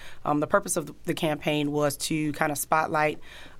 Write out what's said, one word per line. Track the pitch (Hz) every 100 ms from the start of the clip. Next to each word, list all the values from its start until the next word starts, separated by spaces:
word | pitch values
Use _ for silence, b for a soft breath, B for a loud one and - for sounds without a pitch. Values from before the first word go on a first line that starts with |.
| B B -
um, | 147
the | 151
purpose | 202 190 175
of | 151
the, | - -
the | 165
campaign | 165 147 - 151 143
was | 147 147 143
to | - 160 151
kind | 143 156
of | 143
spotlight, | - 160 - 156 151 156 B B B B